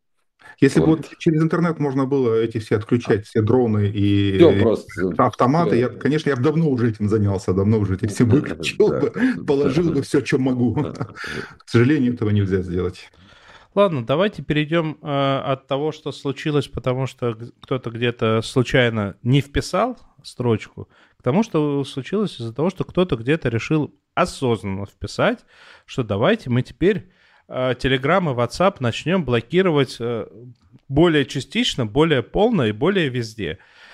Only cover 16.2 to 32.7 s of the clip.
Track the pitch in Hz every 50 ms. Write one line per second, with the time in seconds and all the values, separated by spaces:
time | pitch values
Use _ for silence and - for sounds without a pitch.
16.2 | - 139 135 - - 156 147 143 - - - 120 - 127 127 131 135 127 - -
17.2 | 123 120 113 110 120 120 - _ - - 139 127 - 117 117 113 120 120 117 -
18.2 | 117 110 110 113 113 - - 131 117 - - 131 123 117 113 110 101 98 - _
19.2 | - 117 139 143 - - - 139 - - - 190 226 262 240 - - - _ _
20.2 | - - - - 123 120 110 107 - - - 101 - _ _ _ _ _ _ _
21.2 | - 123 135 202 226 - - 156 151 147 143 143 131 - - 139 127 - 190 214
22.2 | 214 165 - - 117 117 113 - 151 190 - - 147 - - 175 185 180 139 113
23.2 | 113 131 160 160 - 123 113 110 - - 156 156 139 - _ _ _ _ - -
24.2 | 180 175 - - 139 120 117 - 107 98 98 98 101 - _ - - - - -
25.2 | 143 202 240 - _ _ _ - - - - - _ - - 139 120 101 101 98
26.2 | 127 180 226 220 - 131 120 127 123 - - - 160 196 214 151 - - _ _
27.2 | _ _ _ _ _ - 117 127 127 127 123 - - 127 135 131 131 143 175 196
28.2 | 180 151 123 120 120 - - - 180 196 196 - 127 113 - - - 147 185 190
29.2 | 147 123 120 117 - - 160 180 190 180 151 143 131 - - - 117 120 117 110
30.2 | - - - 110 123 127 117 _ _ _ _ - _ - 135 143 175 175 156 147
31.2 | 131 - - 139 - - - 220 247 - - 143 117 104 104 143 160 170 147 123
32.2 | 113 - - 175 208 247 233 165 120 107